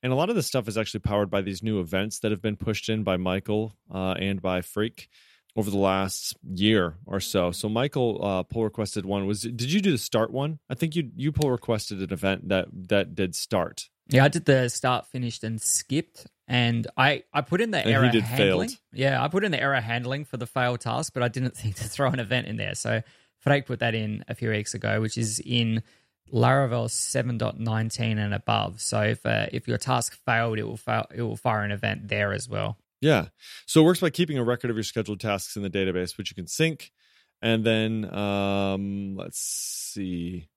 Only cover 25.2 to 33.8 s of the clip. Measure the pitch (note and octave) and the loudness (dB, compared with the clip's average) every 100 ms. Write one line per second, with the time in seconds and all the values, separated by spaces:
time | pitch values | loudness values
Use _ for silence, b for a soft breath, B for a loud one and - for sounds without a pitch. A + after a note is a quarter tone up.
25.2 | A2+ A2 - A#2+ A#2 A2 - b b b | -2 -2 -2 0 2 0 -4 b b b
26.2 | _ A#2 A#2+ C3+ C3+ A#2+ A2+ - - C3 | _ 4 6 6 2 0 -2 -4 -2 -2
27.2 | B2 A#2 A2 - A#2 A2 A2 - A2+ G#2+ | -2 -2 -2 -2 -2 0 -2 -2 -2 0
28.2 | G#2 G2+ - A2 G2+ A2 - G#2+ G#2+ A2+ | 0 -2 0 0 0 -4 -2 0 2 0
29.2 | - A2 G#2 A2+ - A#2 - B2 A#2+ - | 0 0 0 -4 -4 -4 0 0 -2 -6
30.2 | - A2+ A#2 A2 G#2+ A2 - A2+ G#2+ - | 0 0 2 -2 -4 -6 -2 -2 -2 -4
31.2 | A#2+ A2 A#2+ A2 G#2 G2+ A2 G2+ G#2 G#2+ | -6 -2 0 0 -2 -2 -2 -2 -2 0
32.2 | G2+ G2+ A#2+ G#2 G#2 A2 _ _ D3 C3 | 0 -2 -4 -4 -4 -6 _ _ 2 2
33.2 | D#2 _ B B B D#3+ | 2 _ B B B 6